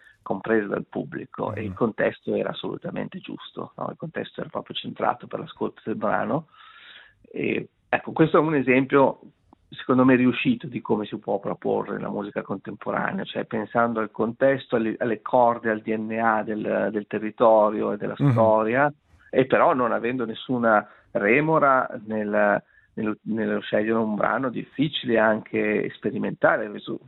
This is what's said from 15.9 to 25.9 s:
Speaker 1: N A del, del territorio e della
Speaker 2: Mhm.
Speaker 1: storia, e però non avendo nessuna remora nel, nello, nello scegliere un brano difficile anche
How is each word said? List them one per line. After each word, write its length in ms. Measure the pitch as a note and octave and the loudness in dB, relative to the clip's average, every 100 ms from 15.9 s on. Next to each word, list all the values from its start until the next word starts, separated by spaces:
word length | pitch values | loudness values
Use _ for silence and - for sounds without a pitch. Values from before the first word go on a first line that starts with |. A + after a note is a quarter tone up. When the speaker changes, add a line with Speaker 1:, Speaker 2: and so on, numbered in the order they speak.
| A2 | -4
Speaker 1:
N 140 | A2 A2 | -4 0
A 220 | A2+ A2 | 2 0
del, 480 | A2 G#2+ G#2+ G#2 G2+ | 0 -4 -2 0 0
del 140 | G#2+ G#2 | -2 -4
territorio 840 | G#2+ G#2+ - A#2 A2 G#2+ G#2+ G#2+ | -6 -6 2 6 8 6 2 -2
e 40 | G#2 | -4
della 200 | G#2 G#2+ | -6 0
Speaker 2:
Mhm. 140 | C#3+ | 2
Speaker 1:
storia, 600 | A#2 A2 A2 A2 B2 D3 C#3+ _ _ _ | 4 6 4 2 2 0 -2 _ _ _
e 160 | - C3 | 0 2
però 260 | G#2 C#3+ | 4 4
non 200 | C#3+ A#2+ | 4 0
avendo 320 | G#2+ A#2 B2+ | 0 -2 -2
nessuna 600 | A2+ A2 - B2+ A#2 G#2+ G#2 - _ | -4 -6 -4 0 4 4 2 -8 _
remora 800 | A2 G2+ C3 D#3 D#3 C#3+ C3 - - | 0 4 4 4 4 4 4 2 -6
nel, 580 | G#2 A2 G#2 G#2 G#2 G2+ - _ _ | -6 -4 -2 2 2 2 -2 _ _
nello, 240 | - G#2+ G#2 | -6 -4 -4
nello 380 | - A2 G#2+ G#2 | -4 -4 -2 -2
scegliere 380 | - G#2+ G#2+ A2+ | 0 0 2 0
un 160 | A2 | 0
brano 360 | G#2 - G#2+ B2+ | 0 0 0 -2
difficile 680 | A2 - - D3+ - B2+ A#2+ | -6 -8 -4 -4 -2 0 2
anche 720 | A2 A2 - A2 G#2+ G#2 F#2+ | 4 2 -2 -4 0 0 -2